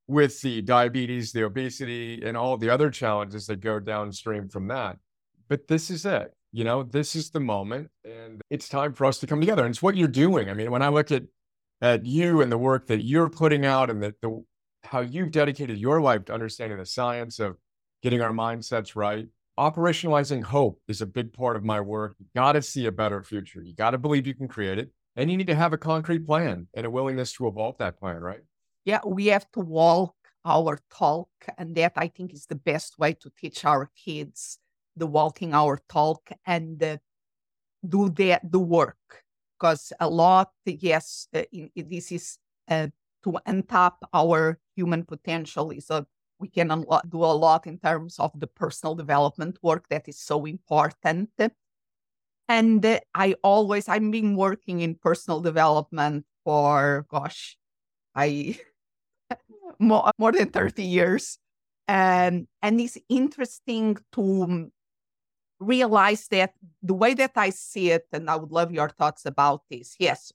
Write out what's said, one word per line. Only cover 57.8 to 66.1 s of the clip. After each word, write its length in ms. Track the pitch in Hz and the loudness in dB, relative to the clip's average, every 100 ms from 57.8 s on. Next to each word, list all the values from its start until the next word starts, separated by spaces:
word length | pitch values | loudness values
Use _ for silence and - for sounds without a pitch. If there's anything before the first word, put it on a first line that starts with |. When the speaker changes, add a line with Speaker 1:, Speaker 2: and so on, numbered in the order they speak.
| _ _ _ | _ _ _
Speaker 2:
I, 440 | 131 147 143 - - - _ _ _ _ _ - | -2 0 0 -6 -10 -14 _ _ _ _ _ -12
<laughs> 480 | 247 _ 403 370 - | -12 _ -20 -18 2
more, 340 | 220 214 - - | 4 4 2 2
more 140 | 220 | 2
than 180 | 370 202 | 4 2
thirty 340 | - 190 220 | 0 -2 -2
years. 540 | 180 180 180 220 - - _ _ _ _ - | 0 2 4 2 -2 -14 _ _ _ _ 0
And, 580 | 196 185 180 180 180 - _ | 2 4 4 2 0 -6 _
and 180 | 208 233 | 0 0
it's 180 | 240 - - | 0 -8 -2
interesting 880 | 247 285 285 247 - - 226 220 208 _ | 0 0 -2 -8 -8 -6 -2 -2 -2 _
to, 300 | - 196 190 | -2 0 2
um, 280 | 175 175 160 _ _ _ _ _ _ _ _ - | 0 -2 -6 _ _ _ _ _ _ _ _ -6
realize 720 | 202 254 240 208 196 | 0 2 4 4 4